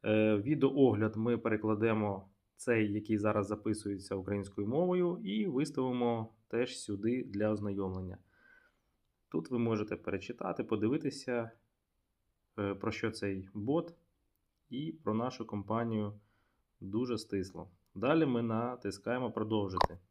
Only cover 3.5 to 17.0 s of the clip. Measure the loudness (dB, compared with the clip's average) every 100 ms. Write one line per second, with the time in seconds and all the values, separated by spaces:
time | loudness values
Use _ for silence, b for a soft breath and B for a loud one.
3.5 | -2 -2 -2 -2 -6 -4 -6 -2 -4 -4
4.5 | -4 -2 2 2 2 2 0 -2 0 0
5.5 | 0 0 0 0 2 2 2 -4 _ _
6.5 | -2 -2 -4 -6 -2 0 0 -2 0 0
7.5 | 2 -2 -2 -2 -4 -8 -10 b b b
8.5 | b b b b _ _ _ _ -6 -2
9.5 | 0 2 0 -2 -4 -4 -6 -6 -6 -4
10.5 | -4 -2 0 2 0 -2 -6 -4 -2 -4
11.5 | -12 _ _ _ _ _ _ _ _ _
12.5 | -4 -4 -2 -4 -2 -4 -2 -4 -4 -6
13.5 | -6 0 0 -2 -14 _ _ _ _ _
14.5 | _ _ -8 -8 -6 -2 -2 -2 -6 -6
15.5 | -6 -2 -2 0 -2 -2 -6 b b b
16.5 | b _ _ -4 -2